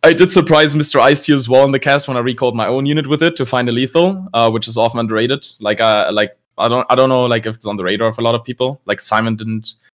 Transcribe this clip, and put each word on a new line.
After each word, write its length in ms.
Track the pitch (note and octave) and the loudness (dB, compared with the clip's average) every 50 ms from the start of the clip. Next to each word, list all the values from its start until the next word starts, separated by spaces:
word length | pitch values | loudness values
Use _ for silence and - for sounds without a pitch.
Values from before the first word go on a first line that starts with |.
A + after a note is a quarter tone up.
| - | 4
I 100 | E3 E3 | 4 6
did 180 | E3 F3+ F3+ | 6 4 4
surprise 440 | - F#3 D#3+ - D#3+ D3+ D#3 D3+ C#3+ | 4 2 2 4 4 4 4 2 2
Mister 240 | D3+ D3 - - C#3+ | 0 -2 0 2 4
Ice-T 320 | A#2 C3+ D3 D3 - - D3 | 4 4 4 2 2 0 0
as 140 | C#3 B2 A2+ | 0 0 2
well 180 | B2+ C3 C#3 | 4 4 4
in 60 | C#3 | 4
the 80 | C3+ C3+ | 2 0
cast 280 | - C#3+ C#3+ C#3+ C#3 - | 0 2 0 0 0 -4
when 100 | C3 B2 | -4 -4
I 40 | |
recalled 340 | A#2+ B2+ B2 A#2 C3+ B2 A#2 | -4 -4 -4 -2 -4 -2 -2
my 100 | A#2 A2 | -2 -2
own 200 | G2 B2 C3 C#3 | -2 -2 -2 -2
unit 200 | C#3 D3 D#3 D3 | -2 -2 -2 -2
with 160 | C3 D3 D3 | -2 -2 0
it 140 | D#3+ E3+ E3+ | 0 0 0
to 100 | - C3+ | -2 -6
find 240 | B2 - B2+ B2 B2 | -2 -2 -2 -2 -2
a 20 | |
lethal, 560 | A#2 A#2+ C3 B2+ - E3 F3 F#3 G3 F#3+ F#3 F#3+ - | -2 -2 -4 -2 0 2 2 2 0 -4 -10 -6 -2
uh, 160 | A#2 A#2 A2+ | 2 2 2
which 180 | A2 A2+ A2 - | 0 -2 -6 -6
is 80 | A2+ | -2
often 240 | A#2 A2+ A#2 A2+ A#2+ | -2 -2 0 0 -2
underrated. 460 | A#2 G#2+ A2 A2 A#2 B2 C#3 C#3 - - - _ | -4 -2 -2 -2 0 -2 -2 -4 -6 -14 -16 _
Like, 200 | G#2+ G#2 G#2+ F#2 | -4 -4 -2 0
uh, 280 | A2+ A2+ G#2+ G#2 G2+ C2+ | 2 2 2 2 0 0
like, 240 | G2 G#2+ G#2+ G2+ - _ _ _ _ - | 0 -2 -2 -2 -4 _ _ _ _ -2
I 100 | G2+ A#2 | -2 0
don't, 200 | A#2+ B2+ - - | 0 0 0 0
I 60 | B2+ | 2
don't 140 | B2+ C3 C3 | 2 4 2
know, 160 | C3 B2+ B2 | 2 0 0
like, 200 | B2 A#2+ A#2 A2+ | 0 0 -2 -2
if 100 | A2+ A2 | -6 -10
it's 120 | A2+ - G#2+ | -8 -10 -10
on 100 | G#2 G2+ | -8 -6
the 60 | F#2 | -4
radar 240 | F2+ G2+ G#2 A2+ A2+ | -4 -2 0 -2 -2
of 100 | A2+ A#2 | -2 -2
a 40 | |
lot 120 | A#2 A#2 A#2 | -2 -2 -2
of 100 | A#2 A#2 | -2 -6
people. 380 | - B2 _ B2+ B2+ C#3+ - _ | -10 -6 _ -4 -6 -6 -8 _
Like, 160 | - G#2 - | -6 -6 -6
Simon 340 | - - G#2+ G#2+ A2+ A2+ A2 | -4 -2 -2 0 0 -2 -4
didn't, 400 | G#2 A2 A2 A2 A2 A2 - - _ _ _ | -6 -6 -8 -8 -8 -10 -12 -18 _ _ _